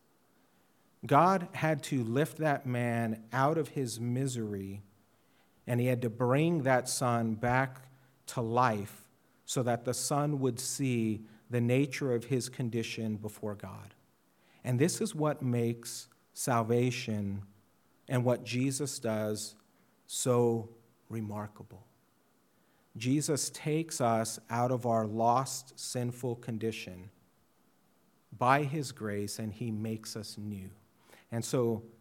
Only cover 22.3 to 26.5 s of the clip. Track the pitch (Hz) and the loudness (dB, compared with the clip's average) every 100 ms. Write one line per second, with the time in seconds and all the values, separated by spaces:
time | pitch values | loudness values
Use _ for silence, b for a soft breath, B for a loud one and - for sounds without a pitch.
22.3 | _ _ b b b b 110 123 147 147 | _ _ b b b b -6 0 2 2
23.3 | 139 - - 156 156 160 - 120 113 113 | 0 -2 -6 -2 -2 -2 0 2 2 0
24.3 | - - 117 123 127 117 113 107 110 113 | -4 -4 0 2 0 2 2 2 2 4
25.3 | 120 135 - - - - 127 120 120 131 | 4 2 -4 -12 -12 -8 -4 -4 -4 -6
26.3 | 120 - | -6 -6